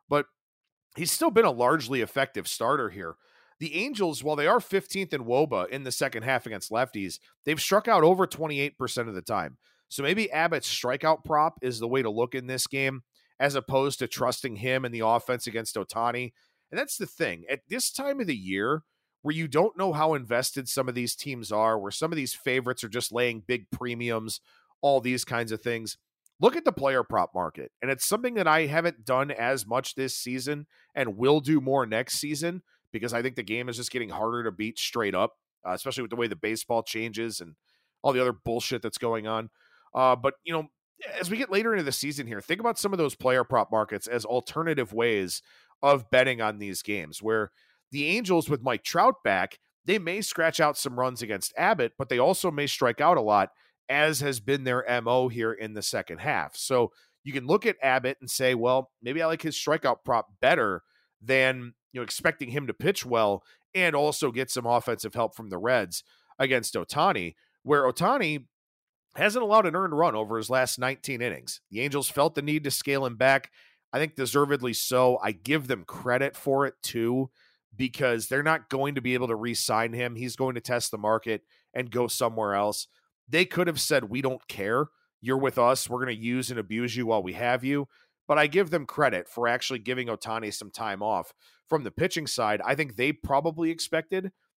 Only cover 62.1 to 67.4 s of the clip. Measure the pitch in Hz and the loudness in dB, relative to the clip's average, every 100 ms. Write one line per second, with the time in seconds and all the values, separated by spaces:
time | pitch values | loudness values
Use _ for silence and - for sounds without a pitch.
62.1 | - 165 151 123 139 131 - 156 202 123 | -2 -2 -2 -6 -6 -6 -2 0 -2 0
63.1 | 117 104 98 _ _ _ 190 180 147 147 | 2 2 0 _ _ _ 0 2 4 2
64.1 | - 139 120 131 127 120 120 123 110 107 | 2 -2 -2 -4 -2 2 2 2 -4 -4
65.1 | 123 113 - 107 90 113 127 92 - - | -2 -2 -4 -10 -4 2 2 0 -8 -12
66.1 | _ _ - 135 131 110 101 85 139 185 | _ _ -4 0 0 0 -6 -4 2 2
67.1 | 127 85 - | 2 -4 -10